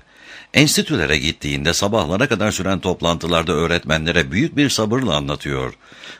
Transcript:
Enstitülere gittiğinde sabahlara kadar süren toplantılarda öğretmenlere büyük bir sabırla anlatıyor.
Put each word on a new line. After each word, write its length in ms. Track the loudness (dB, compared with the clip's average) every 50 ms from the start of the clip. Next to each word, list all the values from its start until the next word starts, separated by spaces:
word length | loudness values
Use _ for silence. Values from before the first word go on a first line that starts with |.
| -12 _ _ -20 -20 -20 -20 -20 -16 -2 2
Enstitülere 640 | 4 4 4 4 2 0 0 0 0 2 2 2 2
gittiğinde 560 | 2 -2 -4 -4 -4 -4 -4 -2 0 0 0
sabahlara 540 | 0 0 2 2 2 2 2 0 0 0 0
kadar 240 | 0 0 0 0
süren 280 | -2 -2 -2 -2 -2 -2
toplantılarda 760 | -2 -2 -2 0 0 0 0 0 0 0 0 0 2 0 0
öğretmenlere 760 | 0 2 0 0 -2 0 -2 -2 0 0 0 2 2 0 0
büyük 260 | 0 0 0 0 0 0
bir 120 | 0 0
sabırla 460 | 0 0 0 0 0 0 0 0 0
anlatıyor. 580 | 0 -2 -2 -4 -6 -4 -4 -4 -4 -4 -6 -8 -12 -18 -20 -20 -20 -20 -20 -20 -20